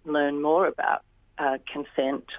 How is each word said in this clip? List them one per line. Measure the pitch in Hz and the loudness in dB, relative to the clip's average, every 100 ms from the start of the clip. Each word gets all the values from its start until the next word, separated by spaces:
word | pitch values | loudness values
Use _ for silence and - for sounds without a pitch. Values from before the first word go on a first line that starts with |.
| 151 | -2
learn | 151 143 143 | 0 2 0
more | 151 170 180 | 2 4 2
about, | - - - _ _ _ - | 0 -2 -2 _ _ _ -4
uh, | 143 131 - | -2 -2 -6
consent | 147 143 - 135 143 - | -10 -8 -2 -2 -2 -6